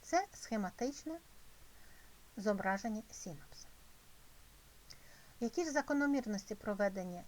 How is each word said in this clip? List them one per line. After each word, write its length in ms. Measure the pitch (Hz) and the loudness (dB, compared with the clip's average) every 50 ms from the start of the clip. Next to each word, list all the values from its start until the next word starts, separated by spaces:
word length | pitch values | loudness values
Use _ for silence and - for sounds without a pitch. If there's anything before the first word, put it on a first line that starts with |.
Це 240 | - - 320 349 403 - - | -4 4 4 4 4 4 -4
схематичне 840 | - - - 226 214 196 180 - - 240 269 277 - - 311 320 339 - - - - - - - - - - - - - - - - - - - - - - - - | -12 -6 -2 0 0 0 0 -2 -2 -2 -2 -2 -4 -6 -6 -8 -8 -10 -14 -18 -18 -18 -18 -18 -18 -18 -18 -18 -18 -18 -18 -18 -18 -18 -20 -20 -20 -20 -12 -10 0
зображення 640 | 196 214 202 196 - 190 190 196 - 233 214 214 233 - | 2 2 4 4 4 2 2 2 0 -2 -2 -4 -4 -8
синапса. 560 | - - - 185 156 147 - - - - - - - - - - - - - - - - - - - - - - - - - - - - - - - - - - - - - - - - | -12 -10 -8 -8 -8 -10 -12 -14 -14 -16 -16 -16 -16 -18 -18 -20 -20 -20 -20 -20 -20 -20 -18 -20 -20 -20 -20 -20 -20 -20 -20 -20 -20 -20 -18 -18 -18 -18 -18 -20 -20 -20 -20 -20 -6 -2
Які 260 | 240 226 - 349 349 | -2 0 2 2 0
ж 60 | 320 | 2
закономірності 840 | 277 294 277 - 294 285 285 285 285 269 247 220 208 196 - - 214 | 2 2 2 4 4 6 6 6 6 4 4 2 -2 -2 -2 -4 -8
проведення 680 | - - 214 208 196 202 196 190 196 180 180 175 175 175 | -4 -2 -2 2 4 4 4 4 2 -4 -4 -6 -8 -10